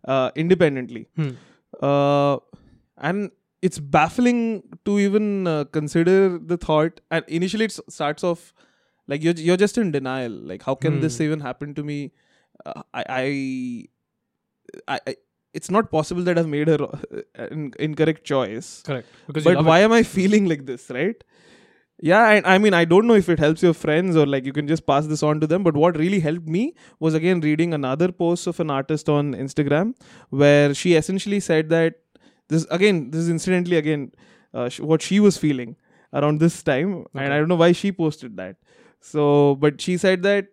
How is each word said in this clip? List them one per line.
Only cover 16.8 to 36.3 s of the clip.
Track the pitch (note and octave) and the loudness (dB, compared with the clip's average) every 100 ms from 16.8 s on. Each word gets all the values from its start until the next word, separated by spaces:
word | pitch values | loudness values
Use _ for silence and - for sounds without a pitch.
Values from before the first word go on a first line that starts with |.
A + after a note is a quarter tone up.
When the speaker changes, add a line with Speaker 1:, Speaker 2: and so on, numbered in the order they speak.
| C#3+ C#3+ - - | -2 -10 -14 -14
Speaker 1:
<laughs> | - - | -16 -14
an | - D#3 C#3+ - | -12 -10 -12 -6
incorrect | D#3 D3+ D#3 D3 | -6 0 0 0
choice. | - C#3 A2 A2 - - - | -4 -2 -2 -8 -14 -16 -8
Speaker 2:
Correct. | C3 - _ - | -8 -10 _ -10
Because | D3 D3+ | 0 2
you | |
Speaker 1:
But | F3+ | 4
Speaker 2:
love | D#3+ | 6
Speaker 1:
why | E3 | 6
Speaker 2:
it. | |
Speaker 1:
am | G#3+ | 6
I | A#3 | 4
feeling | A3+ F#3+ F#3+ G#3 G3 | 2 0 4 4 2
like | D3 C3+ | -2 -6
this, | B2 - | -12 -10
right? | B2+ F3+ A#3 _ _ _ _ _ _ _ _ | -4 -4 -4 _ _ _ _ _ _ _ _
Yeah, | D3+ G3 A3+ | 2 4 6
and | G#3+ F3+ | 4 6
I | F#3+ | 4
mean, | G#3 | 6
I | F3 | 4
don't | E3+ F3+ A#3 | 6 4 6
know | |
if | A3 F3+ | 4 4
it | D#3+ | 2
helps | D3+ D#3+ | 2 4
your | F3 | 2
friends | D#3+ - D#3 F#3 D#3+ | 2 0 0 2 2
or, | C#3+ | 2
like, | C#3 C3+ | 0 -4
you | |
can | D3 D3 | -6 -2
just | D#3+ - | -4 0
pass | C#3 D3+ | 0 0
this | D#3 | -2
on | D3+ D3+ | -2 0
to | D3+ | 0
them. | F3 | 0
But | F3+ D3 | 0 2
what | E3+ D#3+ | 2 2
really | E3+ G3+ | 0 0
helped | D#3 F3 D#3+ | 0 -4 -4
me | E3+ C4+ - - _ | -2 -2 -6 -20 _
was, | D#3+ | -2
again, | D#3 E3+ F3+ | 0 0 0
reading | D3+ D3+ E3+ | 0 0 0
another | D#3 C3+ C#3 F3+ | -2 -4 0 -2
post | F3 E3+ F3 - | 0 -2 0 -4
of | E3+ | -4
an | D#3 | -2
artist | C3+ C3+ D#3 - | -2 -2 -4 0
on | D3 C#3+ | 0 0
Instagram | A#2 C3+ - C#3+ D3 G#3+ - _ - _ | -6 -6 -4 0 0 0 -6 _ -20 _
where | C#3 C#3+ D3 C#3+ | 4 6 6 4
she | C#3 F3+ E3 | 0 2 2
essentially | D3+ F#3+ G3+ G3+ | 2 -4 -2 -4
said | - D#3+ D#3 | 0 -2 2
that | E3 E3 - _ _ _ _ _ | 0 0 -4 _ _ _ _ _
this, | D#3+ D#3+ | -2 -2
again, | E3+ G#3 F3+ C3 | 2 2 2 -2
this | D#3+ | -4
is | E3+ | -2
incidentally, | E3 F#3 F3+ F3 E3+ | -2 0 -2 0 0
again, | D3+ D3+ C3 _ _ _ _ | 0 -4 -6 _ _ _ _
uh, | - B2 | -8 -8
sh-, | - | -6
what | D3 D#3+ | -2 -2
she | - G3 | 2 4
was | G#3 F#3 | 4 4
feeling | D#3 C3 A#2 - _ _ _ | -2 -2 -6 -16 _ _ _
around | C3+ D3 | -2 0